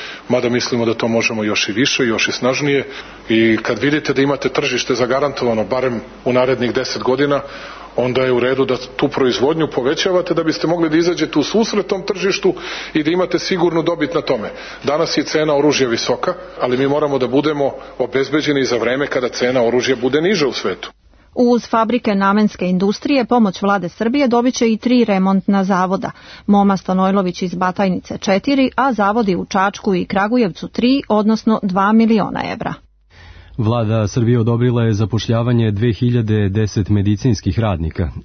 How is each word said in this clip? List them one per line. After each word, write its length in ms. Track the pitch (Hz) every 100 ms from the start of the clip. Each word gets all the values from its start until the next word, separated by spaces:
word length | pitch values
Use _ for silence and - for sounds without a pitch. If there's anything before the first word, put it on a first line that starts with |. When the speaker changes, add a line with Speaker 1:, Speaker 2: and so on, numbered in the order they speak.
| - - -
Speaker 1:
mada 200 | 123 120
mislimo 360 | 123 - 120 113
da 80 |
to 140 | 110 117
možemo 360 | 113 110 110
još 260 | 104 98 -
i 20 |
više, 340 | 104 135 - 120
još 220 | 107 110
i 40 |
snažnije. 560 | - 123 131 147 139 - - - - -
I 280 | 113 113 110
kad 220 | 113 113
vidite 340 | 143 151 147
da 80 | 131
imate 280 | 139 135 135
tržište 460 | - 139 120 - 117
zagarantovano, 720 | 120 135 143 - 123 113 101
barem 360 | 127 131 113 - - 127
u 80 |
narednih 400 | 123 127 123 120
deset 300 | 120 123 110
godina, 380 | 113 131 143 139 - - - - - -
onda 260 | 127 123
je 100 | 131
u 80 | 123
redu 260 | 123 131 135
da 100 | 123 - -
tu 120 | 139
proizvodnju 600 | - 127 107 135 160 151 -
povećavate 580 | 123 165 196 180 175
da 100 | 165
biste 240 | 160 - 160
mogli 220 | 175 160
da 80 | 160
izađete 420 | 170 156 160 151
u 40 |
susret 440 | - 208 220 208 185
tom 140 | 196 196
tržištu 460 | 190 190 - 185 - - - -
i 100 | 160
da 80 | 151
imate 280 | 180 175 165
sigurnu 440 | - 185 175 165
dobit 300 | 160 165 147
na 80 | 151
tome. 280 | - 120 98 - - -
Danas 340 | 131 151 160 -
je 60 |
cena 320 | - 156 156 143
oružja 320 | 147 131 127
visoka, 460 | 120 - 120 - 175 - -
ali 160 | 123 127
mi 100 | 139
moramo 300 | 143 147 139
da 100 | 123
budemo 440 | 135 151 147 135 - - -
obezbeđeni 680 | 123 131 135 151 139 143 123
za 120 | 117
vreme 300 | 113 131 139
kada 220 | 135 120
cena 340 | - 123 131
oružja 320 | 117 123 120 120
bude 200 | 127 147
niža 260 | 175 202 135
u 60 |
svetu. 380 | - - - - - _ _ _ -
Speaker 2:
Uz 340 | 240 240 -
fabrike 460 | 226 220 240 220 196
namenske 540 | 196 208 214 - 180
industrije, 560 | 185 202 - 269 277 220
pomoć 360 | 247 208 -
Vlade 280 | 202 202 170
Srbije 380 | - 226 285 262
dobit 280 | 240 254 -
će 160 | 233
i 60 | 214
tri 280 | 233 247 220
remontna 580 | 190 190 196 - 196
zavoda. 480 | 190 180 185 190 - - - - -
Moma 300 | 202 202 190
Stanojlović 640 | - 185 190 202 180 170
iz 140 | 185 175
Batajnice 600 | 185 180 196 175 - -
četiri, 520 | - 196 277 277 262 -
a 180 | 269
zavodi 420 | 214 202 226 202 180
u 100 | 175
Čačku 500 | 196 196 - 214 180
i 100 | 185
Kragujevcu 600 | 190 208 247 196 - 175
tri, 340 | - 240 277 -
odnosno 500 | 214 208 220 226 214
dva 300 | 196 185 202
miliona 480 | 220 226 220 - - -
evra. 200 | - - - - _ _ - - - - -
Speaker 3:
Vlada 500 | 107 120 107 113 104
Srbije 320 | 131 113 123
odobrila 440 | 113 117 123 120
je 100 | 113
zapošljavanje 760 | 101 107 110 - 117 120 117 110
dve 220 | 101 120
hiljade 560 | - 123 120 107 107 101
deset 400 | 104 107 107 95
medicinskih 720 | 104 101 101 135 101 98 98
radnika. 500 | 110 80 80 - 71 -